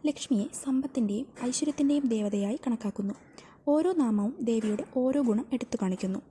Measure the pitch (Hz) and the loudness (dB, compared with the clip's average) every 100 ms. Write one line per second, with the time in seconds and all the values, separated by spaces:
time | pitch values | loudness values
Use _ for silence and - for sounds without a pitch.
0 | 302 285 - 220 269 - 277 262 269 269 | -2 -4 -2 0 0 -6 -2 -2 0 0
1 | 214 202 277 - 247 254 302 285 285 294 | 0 0 -6 -6 -4 -2 -2 2 2 2
2 | 269 220 208 202 202 262 254 226 202 - | 2 0 0 0 0 -2 -2 -2 -4 -4
3 | 202 - - - - - - 294 339 349 | -6 -6 -16 -20 -20 -6 2 4 4 2
4 | 247 208 208 330 233 226 214 208 - 262 | 2 2 0 -2 0 0 0 -2 -2 0
5 | 254 277 247 214 - 233 - 233 190 185 | 2 2 2 2 0 -4 -4 -2 -2 -2
6 | 190 190 - | -4 -4 -8